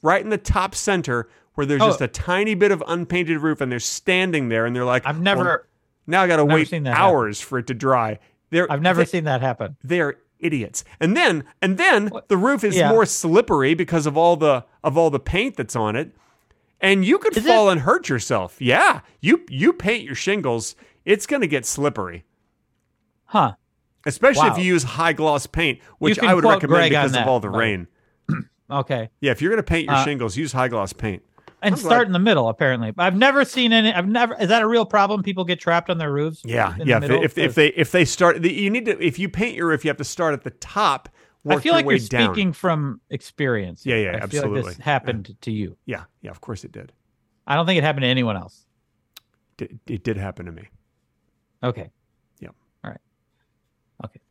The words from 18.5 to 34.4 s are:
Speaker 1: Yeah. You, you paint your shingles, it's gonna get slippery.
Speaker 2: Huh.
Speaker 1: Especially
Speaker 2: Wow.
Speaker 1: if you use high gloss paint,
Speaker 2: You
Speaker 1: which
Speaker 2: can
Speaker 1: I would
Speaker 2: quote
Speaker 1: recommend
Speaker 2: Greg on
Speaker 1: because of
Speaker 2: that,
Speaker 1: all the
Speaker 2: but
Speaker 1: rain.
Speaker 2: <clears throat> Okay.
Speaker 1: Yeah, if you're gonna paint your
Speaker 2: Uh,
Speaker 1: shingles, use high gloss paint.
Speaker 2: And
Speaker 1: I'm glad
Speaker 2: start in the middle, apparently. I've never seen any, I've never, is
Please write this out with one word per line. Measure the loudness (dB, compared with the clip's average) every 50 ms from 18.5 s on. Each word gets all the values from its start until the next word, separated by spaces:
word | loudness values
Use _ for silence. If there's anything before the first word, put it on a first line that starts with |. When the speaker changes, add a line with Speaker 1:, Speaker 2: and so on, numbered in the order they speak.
| -10 _
Speaker 1:
Yeah. | 0 2 4 6 6 4 2 0 -6 _ _ _
You, | 0 2 2 2 0 -6
you | -6 -2 0 0 0
paint | 0 -2 -2 -2 -2 -4
your | -10 -10
shingles, | -6 -4 -2 -2 -2 -2 -2 -2 -4 -4 -8 -14 _ -20 _ _ _ _
it's | 0 0 0 0 -4
gonna | -2 -2 -2 0
get | -2 -2 -4
slippery. | -4 -8 -4 -4 -4 -4 -4 -10 -10 -10 -16 -20 _ _ _ _ _ _ _ _ _ _ _ _ _ _ _ _ _ _ _ _
Speaker 2:
Huh. | _ 0 0 0 0 -2 _ _ _ _ _ _ _ _ _ _
Speaker 1:
Especially | -8 -6 2 2 2 4 6 4 2
Speaker 2:
Wow. | 2
Speaker 1:
if | 2
you | 0
use | 2 2 0 0
high | -2 -4 0 0 0 0
gloss | 2 0 0 0 0 -2
paint, | -6 -4 -2 -2 -2 -2 -6
Speaker 2:
You | _ -20 -12 _
Speaker 1:
which | 2 2 2 2
Speaker 2:
can | 4 4
Speaker 1:
I | 4
would | 4 6
Speaker 2:
quote | 4 4
Speaker 1:
recommend | 4 2 2 4 4 4 4
Speaker 2:
Greg | 4
on | 4 2
Speaker 1:
because | 2
of | 2
Speaker 2:
that, | 2 2 2
Speaker 1:
all | 2 0
the | 0 -2
Speaker 2:
but | -2 -2
Speaker 1:
rain. | 0 0 -2 -4 -6 -12 _ _ _ _ _ _ _ -8
Speaker 2:
<clears throat> | -8 -8 -8 _ _ _ _ _
Okay. | -6 -6 -4 -4 -4 -6 -6 -10 _ _
Speaker 1:
Yeah, | -2 -2
if | -2 0
you're | 0 -2
gonna | -2 -2 -2
paint | -2 -2 -2 0 0
your | 0
Speaker 2:
Uh, | 0 0
Speaker 1:
shingles, | 0 -2 -4 -4 -6 -4 -6
use | -6 -6 -2
high | -2 -2 -2
gloss | -2 -2 -4 -4 -6
paint. | -6 -6 -6 -6 -6 _ _ _ _ _ -20 _ _
Speaker 2:
And | -2 -2 -2
Speaker 1:
I'm | 0
glad | 2 2
Speaker 2:
start | 4 4 4 2
in | 0
the | 0
middle, | 2 2 2 2 2 0
apparently. | 0 0 0 0 0 0 -4 -6 -4 0
I've | 0 0 2 4
never | 4 4 4 4 0
seen | 0 0 -2 0 2 4
any, | 4 2 2 0
I've | 0 -2 0
never, | 0 0 0 0 0
is | -2